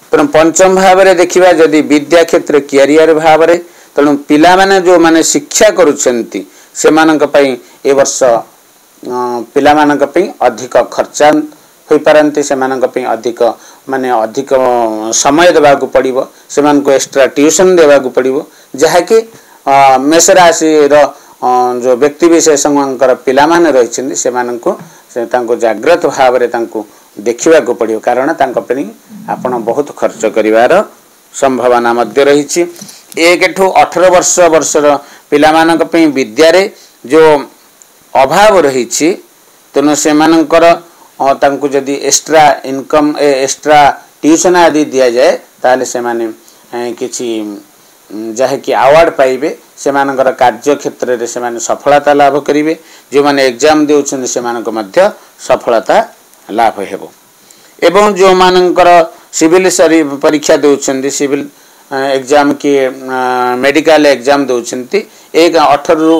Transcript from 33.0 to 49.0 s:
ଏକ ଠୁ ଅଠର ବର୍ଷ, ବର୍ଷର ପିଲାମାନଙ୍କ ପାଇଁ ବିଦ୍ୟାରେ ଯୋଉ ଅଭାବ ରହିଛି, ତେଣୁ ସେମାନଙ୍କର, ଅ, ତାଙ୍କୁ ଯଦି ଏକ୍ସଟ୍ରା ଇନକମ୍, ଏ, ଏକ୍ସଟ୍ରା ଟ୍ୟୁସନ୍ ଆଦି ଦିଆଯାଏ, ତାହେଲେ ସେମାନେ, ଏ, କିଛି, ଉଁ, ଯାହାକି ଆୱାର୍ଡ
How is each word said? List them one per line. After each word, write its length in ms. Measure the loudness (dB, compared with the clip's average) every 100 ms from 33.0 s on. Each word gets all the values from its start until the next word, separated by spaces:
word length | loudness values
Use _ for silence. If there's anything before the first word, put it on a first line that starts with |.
| -10 -2
ଏକ 240 | 0 2 0
ଠୁ 140 | 0 0 2
ଅଠର 280 | 0 2 2
ବର୍ଷ, 260 | 2 2 2
ବର୍ଷର 480 | 2 2 0 0 0 0 -4 -20 -4
ପିଲାମାନଙ୍କ 520 | 0 2 2 2 0
ପାଇଁ 240 | 0 0 0
ବିଦ୍ୟାରେ 640 | 0 -4 0 2 2 0 -6 -20 _ -2
ଯୋଉ 380 | 4 4 2 -2 _ _ _ _ _ _ -2
ଅଭାବ 440 | 0 2 2 4
ରହିଛି, 640 | 2 -2 -4 -4 -4 -4 -10 _ _ _ _
ତେଣୁ 220 | -2 0 0
ସେମାନଙ୍କର, 840 | 0 0 2 2 2 2 2 2 -2 _ _ -6
ଅ, 120 | -2
ତାଙ୍କୁ 340 | 0 0 -2 -4
ଯଦି 260 | -4 -4
ଏକ୍ସଟ୍ରା 680 | -6 -4 -4 -2 2 2 0 -6
ଇନକମ୍, 520 | -10 -4 -2 0 0
ଏ, 240 | -2 0
ଏକ୍ସଟ୍ରା 580 | -4 -4 0 2 2 0 -10 _
ଟ୍ୟୁସନ୍ 340 | 0 0 2 2
ଆଦି 300 | 2 0 -2
ଦିଆଯାଏ, 540 | 0 0 2 0 0 -6 _
ତାହେଲେ 240 | -2 0 -2
ସେମାନେ, 460 | -6 -6 -6 -6 -10 _ _ _
ଏ, 200 | -10 -10 -8
କିଛି, 420 | -10 -8 -8 -8
ଉଁ, 920 | -8 -12 -18 _ _ _ -18 -14 -10
ଯାହାକି 380 | -4 -4 -4 -4
ଆୱାର୍ଡ 360 | 0 2 4